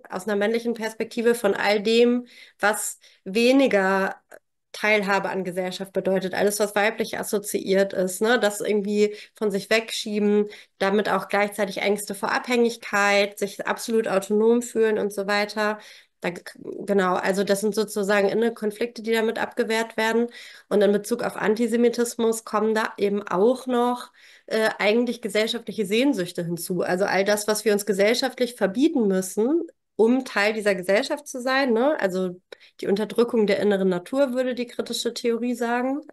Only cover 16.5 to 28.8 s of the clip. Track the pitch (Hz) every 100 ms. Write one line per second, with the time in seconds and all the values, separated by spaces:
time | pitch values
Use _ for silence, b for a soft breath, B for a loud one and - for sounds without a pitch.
16.5 | - - - 196 202 185 180 - 190 196
17.5 | 196 214 202 214 208 196 208 196 220 233
18.5 | 226 214 208 240 240 214 226 220 220 214
19.5 | - 220 226 226 - 220 226 240 B B
20.5 | B B 202 196 202 202 240 - - 190
21.5 | 214 233 233 240 233 240 - 226 226 -
22.5 | 214 220 220 226 - 202 202 - 175 214
23.5 | 254 254 247 247 247 - B B B B
24.5 | 220 220 - 202 226 240 - 214 208 220
25.5 | 226 226 202 185 220 277 220 175 - 170
26.5 | 170 - 180 - 180 196 185 196 208 208
27.5 | 208 220 208 202 190 208 240 262 - 247
28.5 | - 214 196